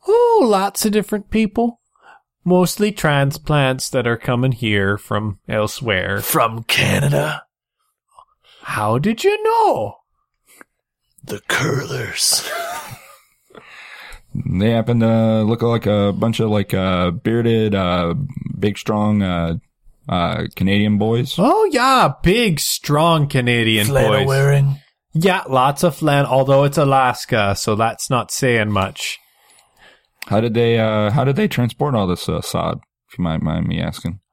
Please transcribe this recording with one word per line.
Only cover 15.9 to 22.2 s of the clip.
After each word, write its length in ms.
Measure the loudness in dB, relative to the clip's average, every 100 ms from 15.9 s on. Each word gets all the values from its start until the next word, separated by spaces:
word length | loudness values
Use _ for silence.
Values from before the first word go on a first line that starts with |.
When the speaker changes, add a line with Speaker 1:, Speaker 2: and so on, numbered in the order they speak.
| 2 2
Speaker 3:
bunch 280 | 0 -2 0
of, 100 | 0
like, 240 | 0 0
uh, 380 | -2 0 0 0
bearded, 640 | -2 -2 0 2 2 2
uh, 400 | 0 0 0 0 -2 -6 -10 -12 -4
big, 180 | -4 -2
strong, 440 | -4 -2 0 0
uh, 320 | 0 -2 -2 -6 _ _ -20 _ -6
uh, 360 | -2 -2 -4 -8 -2
Canadian 420 | 0 2 2 0
boys. 380 | 0 -2 -2 0
Speaker 1:
Oh, 300 | 2 2 2
yeah. 420 | 2 2 4 2 2